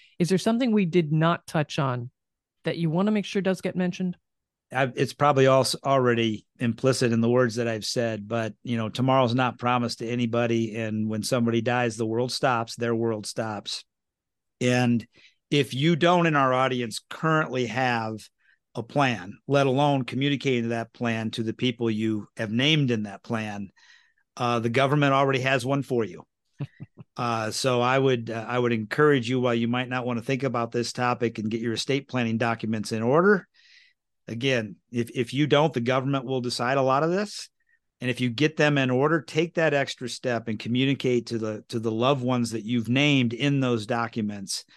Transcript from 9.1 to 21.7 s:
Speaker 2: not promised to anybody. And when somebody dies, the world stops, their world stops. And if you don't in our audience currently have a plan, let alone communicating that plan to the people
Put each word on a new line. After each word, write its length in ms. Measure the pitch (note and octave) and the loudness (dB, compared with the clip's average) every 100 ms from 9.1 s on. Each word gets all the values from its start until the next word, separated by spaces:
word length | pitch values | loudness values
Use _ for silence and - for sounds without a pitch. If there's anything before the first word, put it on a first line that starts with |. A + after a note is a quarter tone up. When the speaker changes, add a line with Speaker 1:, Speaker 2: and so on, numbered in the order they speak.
| C3+ B2 | 4 4
Speaker 2:
not 240 | B2 B2 - | 2 0 -2
promised 400 | B2 B2 A#2+ - | -2 0 -2 -6
to 100 | A#2 | -6
anybody. 680 | B2 A#2+ A#2 A#2+ A#2 A2+ G#2+ | -2 -2 0 0 0 -2 -4
And 320 | A2+ A2 G#2+ | -6 -4 -2
when 160 | A2 | -4
somebody 360 | G#2 B2+ A#2 A#2 | -2 0 2 0
dies, 360 | A#2 B2 A#2+ G#2+ | 0 0 0 -2
the 100 | A2+ | -2
world 240 | A2+ B2 | -2 -4
stops, 460 | - C#3 A#2+ A2+ - | -2 0 0 -4 -4
their 180 | A#2 | -2
world 320 | A#2 A#2 G#2+ G#2 | 0 -2 -2 -6
stops. 580 | - A2+ G#2 - - - _ _ _ _ _ _ - | -6 -6 -6 -8 -12 -12 _ _ _ _ _ _ -2
And 440 | B2 B2 B2 A#2+ G2+ _ - _ _ | 0 2 2 2 -2 _ -20 _ _
if 240 | D3 A#2+ | 0 0
you 220 | B2 D#3 E3+ | 0 2 4
don't 300 | E3+ F3+ E3 | 4 4 4
in 100 | D3+ | 4
our 180 | C3+ | 4
audience 460 | B2+ C3 B2+ A#2+ G2+ - | 4 2 0 -4 -8 -14
currently 560 | - D#3+ D#3 D#3 B2+ A#2+ | -4 2 2 2 -2 -2
have 540 | A2 C3 A#2+ A2+ A2 - _ _ _ _ - | 0 0 0 -2 -8 -12 _ _ _ _ -12
a 80 | |
plan, 520 | G#2 C#3+ C3+ A2+ F#2 - - | -4 0 2 0 -8 -14 0
let 180 | C#3 C#3 | 2 4
alone 380 | C3 D3 C#3 | 4 2 2
communicating 640 | B2 B2+ C#3 C#3 C#3 B2 A#2 | -2 -2 -2 0 0 0 0
that 240 | A#2 A#2 | -4 -6
plan 400 | - A#2+ A2+ A2 | -6 -4 -2 -4
to 100 | A2 | -4
the 100 | A2+ | -6
people 380 | A2 B2+ | -2 -4